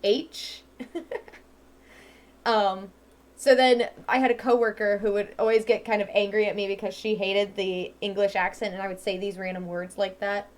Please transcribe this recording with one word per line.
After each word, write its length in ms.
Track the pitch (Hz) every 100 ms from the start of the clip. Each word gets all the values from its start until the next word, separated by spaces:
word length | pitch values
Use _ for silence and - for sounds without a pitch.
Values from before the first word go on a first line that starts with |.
aitch. 600 | 202 240 311 - - - - _
<laughs> 140 | 254 339 330 - - - - _ - _ - - - - - _
Um, 460 | - 220 202 190 196 _ _ _ _
so 200 | - 269
then 340 | 262 254 240 233 - -
I 100 | 254
had 140 | 262
a 40 |
coworker 640 | 233 254 240 226 214 208 202
who 160 | 208
would 220 | 202 202 -
always 280 | 220 226
get 200 | 220 220
kind 160 | - 214
of 80 | 202
angry 340 | 208 202 208 208
at 80 |
me 120 | 196 196
because 260 | 196 202
she 220 | 185 220
hated 400 | 214 190 196 202
the 380 | 196 190 180 180 -
English 340 | 208 196 202
accent, 380 | 196 180 - 196
and 80 | 185
I 60 | 196
would 120 | 185
say 180 | - 185
these 200 | 202 190
random 300 | 190 185 180
words 300 | 175 180 -
like 220 | 196 190
that. 300 | 202 202 202